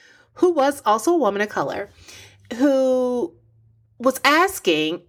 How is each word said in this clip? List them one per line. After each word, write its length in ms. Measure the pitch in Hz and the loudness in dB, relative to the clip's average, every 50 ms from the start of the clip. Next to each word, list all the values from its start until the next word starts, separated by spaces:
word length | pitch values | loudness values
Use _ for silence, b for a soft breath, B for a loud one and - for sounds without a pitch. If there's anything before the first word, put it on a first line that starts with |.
| b b b b b b _ | b b b b b b _
who 180 | - 339 359 | 0 0 2
was 300 | 339 285 262 285 285 285 - | 2 2 0 0 0 -2 0
also 280 | 214 214 220 - 339 | 0 0 2 2 0
a 60 | 349 330 | 0 2
woman 220 | 247 202 202 202 | 2 0 0 -2
of 80 | 208 208 | -4 -4
color, 420 | - 190 143 - - - 403 - B B B B B B B B B B _ - 240 | -4 -4 -4 -4 -6 -8 -10 -12 B B B B B B B B B B _ -12 -4
who 800 | 233 269 294 269 269 262 262 254 254 254 247 247 240 - - - _ _ _ _ _ _ _ _ _ _ _ _ - | 0 2 2 2 2 2 2 2 0 0 -2 -2 -4 -6 -8 -10 _ _ _ _ _ _ _ _ _ _ _ _ -4
was 220 | 240 262 262 - - | -2 -2 -2 0 2
asking 800 | 277 294 320 370 392 - - - 185 160 151 156 156 170 160 - | 2 4 4 2 0 -2 -2 -2 0 0 0 0 -2 -4 -8 -10